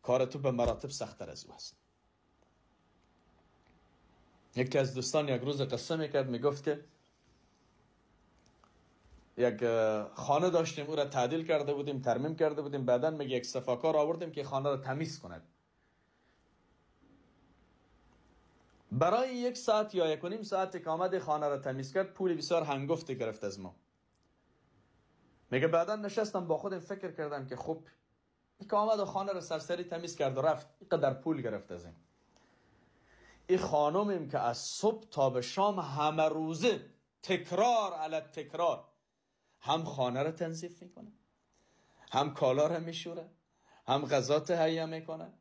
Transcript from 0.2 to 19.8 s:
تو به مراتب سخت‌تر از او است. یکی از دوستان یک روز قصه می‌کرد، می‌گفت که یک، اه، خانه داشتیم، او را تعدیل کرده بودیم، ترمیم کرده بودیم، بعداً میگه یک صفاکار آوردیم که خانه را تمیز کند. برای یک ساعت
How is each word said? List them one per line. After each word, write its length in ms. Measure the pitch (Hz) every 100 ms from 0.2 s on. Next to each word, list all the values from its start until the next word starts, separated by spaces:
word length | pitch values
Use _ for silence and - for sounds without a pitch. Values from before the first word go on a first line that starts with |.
| 127
تو 140 | 147
به 120 | 135
مراتب 380 | 123 117 110 131
سخت‌تر 400 | - 110 - 95
از 160 | - -
او 80 |
است. 220 | - - _ _ _ _ _ _ _ _ _ _ _ _ _ _ _ _ _ _ _ _ _ _ _ _ _ _ _ _ -
یکی 220 | 127 143
از 160 | 127
دوستان 360 | 131 120 156 147
یک 120 | 123
روز 200 | 131 143
قصه 340 | 127 117 - 165
می‌کرد، 340 | 151 147 131
می‌گفت 340 | 120 143 143
که 220 | - 147 - _ _ _ _ _ _ _ _ _ _ _ _ _ _ _ _ _ _ _ _ _ _ - _ -
یک، 260 | 120 107
اه، 520 | 120 113 110 107 104 -
خانه 340 | 135 147 180
داشتیم، 380 | 170 165 - 147
او 80 | 156
را 100 | 143
تعدیل 420 | 139 123 160 165
کرده 260 | 156 143
بودیم، 280 | 143 143 135
ترمیم 340 | 131 113 147 160
کرده 260 | 156 151
بودیم، 240 | 143 143 127
بعداً 240 | 123 156
میگه 260 | 156 139 127
یک 100 | -
صفاکار 520 | 131 123 120 160 156
آوردیم 340 | 147 165 170
که 120 | 151
خانه 260 | 139 139 143
را 80 | 135
تمیز 420 | 131 135 160 -
کند. 280 | 87 82 - _ _ _ _ _ _ _ _ _ _ _ _ _ _ _ _ _ _ _ _ _ _ _ _ _ _ _ _ _ _ _ _ _ _
برای 440 | 123 165 220 262 247
یک 220 | 247 240
ساعت 380 | - 214